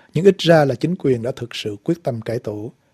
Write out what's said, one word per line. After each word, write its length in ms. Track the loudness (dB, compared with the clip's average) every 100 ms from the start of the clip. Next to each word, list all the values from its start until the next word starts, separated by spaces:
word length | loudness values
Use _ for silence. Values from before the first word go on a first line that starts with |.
| _
nhưng 100 | 2
ít 140 | 2 4
ra 260 | 4 4
là 100 | 4
chính 200 | 0 -4 -2
quyền 240 | 0 0
đã 100 | -2 -8
thực 180 | -10
sự 220 | -10 -10 -8
quyết 180 | -6 -4
tâm 180 | -4 -6
cải 180 | -6 -6
tổ, 340 | -6 -10 -12 -16 _